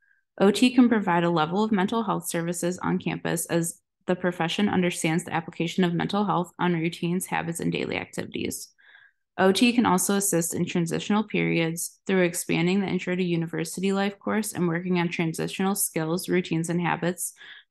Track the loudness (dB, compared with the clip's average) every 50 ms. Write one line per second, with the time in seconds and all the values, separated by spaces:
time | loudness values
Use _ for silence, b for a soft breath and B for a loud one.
0 | _ _ _ _ _ _ _ 2 4 4 6 6 4 4 6 6 6 6 6 2
1 | 2 2 2 2 2 2 2 2 2 2 2 0 0 2 2 2 2 2 0 -2
2 | 0 0 -2 -2 -4 -4 -4 -2 -2 -2 -2 -2 -2 -4 -4 -2 -2 -2 -2 -2
3 | -2 -4 -4 -4 -2 -2 -2 -2 -2 -2 -2 -2 -2 -2 -6 -10 _ _ _ _
4 | _ -4 -2 -2 -2 -4 -2 -2 -2 -2 0 0 0 0 2 2 0 0 0 -2
5 | -2 -2 -2 -2 -2 -2 -4 -4 -4 -6 -6 -6 -6 -4 0 0 0 2 2 0
6 | -2 0 0 0 0 2 0 0 -2 -4 -4 -2 0 0 0 0 0 -2 -4 -4
7 | -4 -2 -2 -2 -2 -2 -2 -2 -2 -4 -4 -4 -2 -2 -2 -2 -2 -4 -4 -6
8 | -6 -6 -8 -10 -10 -8 -6 -6 -6 -6 -6 -8 -12 -16 _ b b b b b
9 | b b b b _ _ _ 2 4 4 6 6 4 6 6 4 4 4 4 4
10 | 2 2 0 0 0 0 0 0 0 0 -2 -2 -2 0 0 0 0 0 -2 -4
11 | -2 0 0 0 0 0 -2 -2 0 2 2 2 0 0 -2 -4 -8 -10 -12 _
12 | _ 0 2 4 4 2 0 -2 -2 0 0 2 2 2 2 2 0 0 -2 -2
13 | -2 -2 -2 -2 0 0 0 0 -2 -2 -4 -6 -6 -6 -4 -2 -2 0 0 0
14 | 0 -2 -4 -4 -4 -2 -2 -2 -2 -2 -2 -2 0 0 0 -2 -2 0 0 0
15 | 0 0 0 -2 -2 -2 -2 -2 -4 -4 -2 -2 0 0 0 0 -2 -2 -2 -2
16 | -2 0 -2 -2 -2 0 0 0 0 0 -2 -2 -2 0 -2 0 0 0 0 0
17 | 0 -2 -2 -4 -6 -10 B B B B B B B B